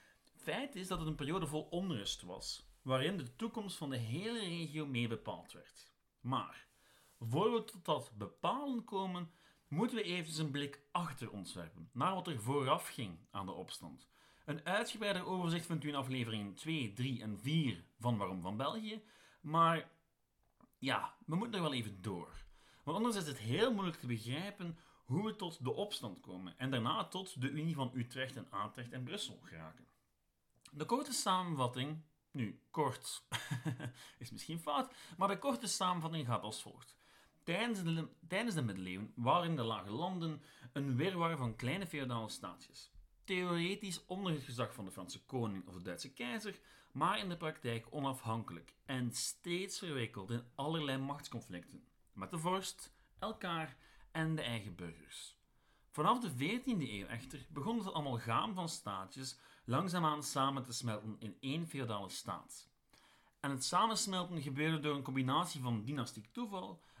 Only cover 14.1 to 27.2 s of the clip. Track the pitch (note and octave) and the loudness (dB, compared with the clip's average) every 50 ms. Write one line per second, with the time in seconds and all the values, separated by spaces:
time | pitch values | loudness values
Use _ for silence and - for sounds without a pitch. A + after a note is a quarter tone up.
14.1 | _ - - - - - - D3 D3 D#3+ - E3+ F#3+ G#3+ A#3 A#3 - G#3+ G#3 G3+ | _ -20 -20 -20 -20 -10 -6 -6 -6 -4 0 2 2 2 2 0 -2 0 2 2
15.1 | G3 F3+ F3+ - F#3 F#3 F3 E3 E3+ F3 E3+ - E3 C#3 D3 D3 C#3+ C#3 B2+ B2+ | 2 2 0 0 0 2 4 4 2 2 2 0 0 0 0 0 0 0 0 0
16.1 | C3 B2+ A#2 A2+ A2 G#2+ G#2 G2+ F#2+ - - D#3 D#3+ D3+ B2 G2+ G2 B2 B2 C3+ | 0 0 0 0 0 -2 -2 -4 -6 -4 -2 0 0 0 0 0 0 0 0 0
17.1 | B2 - G#2+ A2 G2+ - A#2 C#3 D#3 E3 D3 A#2+ F#2 E2+ - - _ - - B2 | 0 0 -2 -4 -4 -2 0 4 4 6 6 4 2 -2 -6 -14 _ -2 2 2
18.1 | A#2 G2+ G2 F#2 F#2+ F2+ E2+ F#2 G#2 A2+ C3+ D3+ G#3+ A3+ A3 G#3+ A3 A3 - - | 2 4 2 0 0 -2 -2 -2 0 0 0 0 -2 -2 -4 -6 -6 -8 -10 -14
19.1 | - - - - - - - D3 D#3 E3 E3 E3 E3 - - - - _ _ _ | -20 -20 -20 -20 -20 -12 -4 2 6 8 8 8 6 4 0 -4 -12 _ _ _
20.1 | _ _ _ _ _ _ _ _ _ - - - _ _ B2+ C3+ A2+ G2 - - | _ _ _ _ _ _ _ _ _ -20 -20 -20 _ _ 2 4 4 4 2 0
21.1 | - - - - D#3 F#3 A#3 A#3+ G#3+ F#3 E3 D3+ C3+ B2 G#2+ G#2 G2 F#2 F#2 G#2+ | -4 -8 -4 0 0 2 2 2 2 2 2 2 2 2 0 -2 -4 -4 -2 -2
22.1 | F#2+ E2+ D#2 - - - - - - - - - - - - C#3+ D#3+ G#3 A3+ B3 | -2 -2 -4 -6 -10 -14 -14 -16 -20 -20 -20 -20 -20 -8 -4 -2 0 2 2 2
23.1 | G#3+ G3 E3 D3+ B2 G#2+ G#2+ A2+ C3 F#3+ A3 C4 A3+ G3+ F#3+ F3 E3 - - B2 | 2 0 0 -2 -4 -4 0 0 4 6 6 6 6 4 2 0 0 -2 -2 -2
24.1 | A#2+ A2 G#2+ A#2 C3 D#3 F#3+ G3+ G3 - F3 E3+ E3 - - - - - _ - | -2 -2 -2 -2 -4 -2 -4 -6 -6 -6 -6 -8 -8 -10 -14 -20 -20 -14 _ 0
25.1 | B2+ F3+ G#3+ A3 G#3+ - - E3 E3 - B2 B2+ A2+ - G#3 G#3 - - B2 G#2+ | 0 2 2 0 -2 -2 -4 -6 -4 -2 -2 0 0 0 0 -2 -2 -4 -6 -6
26.1 | F2+ - - F#2+ F#2 F#2 F#2 F2 - - B2+ C3+ C3+ A#2+ A2 C3 F#3+ A3 F3 - | -8 -10 -12 -10 -10 -8 -8 -10 -6 -4 -2 0 2 2 2 2 2 2 0 -2
27.1 | - F#3 | -4 -6